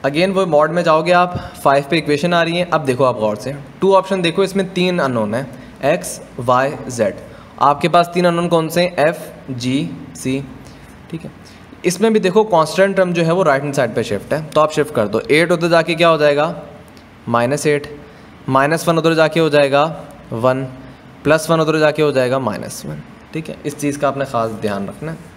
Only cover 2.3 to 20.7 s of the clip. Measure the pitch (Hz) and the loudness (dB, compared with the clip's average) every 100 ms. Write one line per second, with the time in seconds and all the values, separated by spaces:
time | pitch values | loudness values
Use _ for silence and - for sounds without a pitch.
2.3 | 175 165 170 175 160 139 123 131 110 107 | 0 0 -2 -2 -2 0 2 0 2 -2
3.3 | 107 127 143 - - 190 190 185 190 170 | -2 -8 -12 -16 -2 4 4 2 -2 -2
4.3 | 170 185 185 180 185 180 175 139 117 107 | 0 -2 -2 -4 -2 0 0 0 -2 -2
5.3 | 113 143 - - - 135 175 - - - | -4 -6 -14 -20 -4 -2 -2 -4 -14 -14
6.3 | - 120 123 135 - - 117 104 - - | -6 0 2 2 -4 -10 -2 -2 -2 -16
7.3 | - - - 139 147 165 175 170 180 175 | -20 -20 0 2 2 2 2 2 2 2
8.3 | 170 175 165 160 170 180 180 151 170 - | 0 0 0 0 0 0 2 0 -2 -14
9.3 | - - 123 127 135 165 - - - 131 | -16 -12 -8 -4 -2 -4 -10 -16 -10 -6
10.3 | 135 139 - - - - - - 160 151 | -6 -8 -18 -20 -20 -20 -20 -14 -14 -14
11.3 | - - - - - 180 175 226 220 185 | -18 -20 -20 -20 -4 -4 0 2 2 4
12.3 | 196 214 170 156 - 196 190 180 170 165 | 2 4 2 2 2 2 2 0 2 2
13.3 | 175 165 139 143 139 120 113 110 101 - | 2 2 2 0 -2 0 -2 -4 -6 -4
14.3 | 143 156 156 151 - 147 123 104 113 - | -6 -2 0 2 0 -2 0 0 -2 2
15.3 | 147 170 175 170 165 165 160 170 160 147 | 2 4 0 4 2 2 2 2 4 4
16.3 | 143 160 165 - - - - - - - | 2 -2 -4 -14 -20 -20 -20 -20 -16 -2
17.3 | 117 120 147 156 147 - 147 - - - | 0 0 0 0 -2 -4 -16 -20 -20 -20
18.3 | - - 131 139 165 170 165 160 160 156 | -14 0 2 2 0 0 2 2 2 2
19.3 | 165 160 147 139 143 156 160 - - - | 2 2 4 4 2 0 -4 -16 -20 -10
20.3 | 117 127 131 131 | 0 0 0 -4